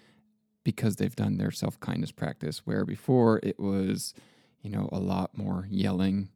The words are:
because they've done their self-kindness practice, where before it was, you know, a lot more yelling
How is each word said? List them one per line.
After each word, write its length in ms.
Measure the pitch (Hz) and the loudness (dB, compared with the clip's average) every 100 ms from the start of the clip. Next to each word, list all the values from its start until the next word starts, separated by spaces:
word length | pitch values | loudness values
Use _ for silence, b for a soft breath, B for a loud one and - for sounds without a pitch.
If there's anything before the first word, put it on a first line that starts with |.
| b b b _ _ _ | b b b _ _ _
because 320 | - 107 113 92 | -4 0 0 0
they've 200 | 98 - | -2 0
done 200 | 104 98 | 0 0
their 140 | 101 | -2
self-kindness 640 | - - - - 87 - | -2 -4 -4 -4 -4 -4
practice, 460 | - - - 156 156 | -4 -6 -4 -6 -6
where 200 | - 101 | -2 -2
before 560 | 98 107 - 127 117 110 | -2 -4 2 6 8 6
it 160 | 101 - | 2 -2
was, 560 | 98 98 95 95 - - b b b b | -2 0 0 -2 -4 -12 b b b b
you 100 | 104 | -6
know, 180 | 101 98 | -4 -2
a 60 | 95 | -2
lot 380 | 92 92 92 101 | -2 -2 -2 -4
more 300 | 101 92 98 | -6 -4 -4
yelling 580 | 98 98 92 95 98 95 | -2 0 2 2 0 -4